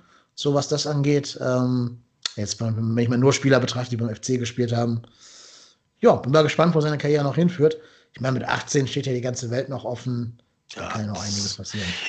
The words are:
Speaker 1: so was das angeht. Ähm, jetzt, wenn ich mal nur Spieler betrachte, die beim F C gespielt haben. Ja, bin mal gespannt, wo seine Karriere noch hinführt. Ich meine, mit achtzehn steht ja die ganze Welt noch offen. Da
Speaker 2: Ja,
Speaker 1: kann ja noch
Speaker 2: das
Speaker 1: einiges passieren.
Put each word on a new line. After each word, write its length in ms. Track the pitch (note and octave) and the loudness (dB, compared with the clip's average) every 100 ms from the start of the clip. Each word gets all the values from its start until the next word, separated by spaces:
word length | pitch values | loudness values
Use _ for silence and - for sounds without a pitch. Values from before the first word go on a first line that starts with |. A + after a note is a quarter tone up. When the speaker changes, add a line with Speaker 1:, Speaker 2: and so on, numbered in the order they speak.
| _ _ _ | _ _ _
Speaker 1:
so 200 | - C#3+ | -6 0
was 140 | C#3+ C3+ | 0 0
das 180 | D3 D3 | -2 0
angeht. 520 | D3 C#3+ C#3+ C#3+ - | 0 2 2 0 -4
Ähm, 640 | B2+ B2+ B2+ B2+ A#2+ A#2+ _ _ - - | -2 0 2 0 -2 -6 _ _ -8 -6
jetzt, 240 | G2+ - | -6 -4
wenn 380 | A#2 A2 A2+ A#2 | -2 0 0 2
ich 100 | A#2 | 2
mal 80 | A#2+ | 4
nur 160 | C3+ | 4
Spieler 260 | - C3+ C3 | 4 4 4
betrachte, 320 | G#2 B2 A#2+ | 4 -4 -4
die 60 | A#2 | -4
beim 140 | A#2 | -4
F 100 | A2 | -6
C 160 | - B2+ | -4 -2
gespielt 360 | A#2 - A#2 | -2 -2 -2
haben. 300 | A#2 A#2+ A#2 - _ - - - - - _ _ _ | 0 0 -2 -6 _ -20 -20 -20 -20 -20 _ _ _
Ja, 160 | A3+ C3 | 4 4
bin 160 | B2 | 4
mal 100 | D#3 | 4
gespannt, 320 | D3+ - E3+ | 4 4 4
wo 60 | D#3+ | 4
seine 160 | D3+ D3 | 2 0
Karriere 260 | D3 D3 | 0 2
noch 120 | C#3 C#3 | 2 2
hinführt. 420 | F3 F3 D#3 D#3+ - _ _ | 2 4 2 2 -10 _ _
Ich 80 | - | -6
meine, 180 | C3 B2 | -2 -2
mit 80 | A#2 | -2
achtzehn 400 | A#2+ - D3 C3 | -4 0 0 0
steht 200 | C#3+ C3+ | -2 -2
ja 80 | |
die 80 | B2 | -2
ganze 280 | B2+ A#2+ A#2 | -4 -6 -4
Welt 200 | B2 C#3 | -4 -4
noch 140 | B2 | -6
offen. 580 | - A#2+ B2+ A#2+ A#2 - _ _ - | -8 -8 -6 -6 -6 -10 _ _ -18
Da 80 | - | -12
Speaker 2:
Ja, 60 | F2+ | -8
Speaker 1:
kann 120 | A2 | -6
ja 60 | G#2 | -6
noch 60 | |
Speaker 2:
das 100 | F#2 | -6
Speaker 1:
einiges 320 | G2+ G2+ G2+ - | -6 -4 -6 -8
passieren. 320 | F#2+ G#2+ F2+ F2+ | -8 -6 -6 -6